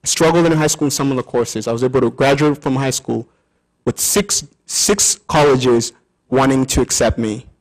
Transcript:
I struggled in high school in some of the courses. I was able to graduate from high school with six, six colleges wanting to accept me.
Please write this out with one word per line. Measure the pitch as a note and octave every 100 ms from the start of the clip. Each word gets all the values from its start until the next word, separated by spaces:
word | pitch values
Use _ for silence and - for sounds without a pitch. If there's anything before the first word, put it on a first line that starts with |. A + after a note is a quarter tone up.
I | -
struggled | - D#3+ E3+
in | E3
high | D#3+ D3+
school | -
in | D3
some | - C#3
of | C3
the |
courses. | - B2 A2+ A2 A2
I |
was | A#2
able | B2+ C3
to | A#2
graduate | A#2 C#3 C#3 D3+ C#3+
from | C#3+ C3
high | C3+
school | - - A#2 A#2 _ _ _ _ _ -
with | -
six, | - G3+ G3+ - D3 _ -
six | - - G3+ - - -
colleges | D#3 D3 C3 B2 A#2 A2+ _ _ _ _
wanting | C3 C3+ C3 C3
to | -
accept | B2 - A#2 -
me. | A2+ G#2+ - _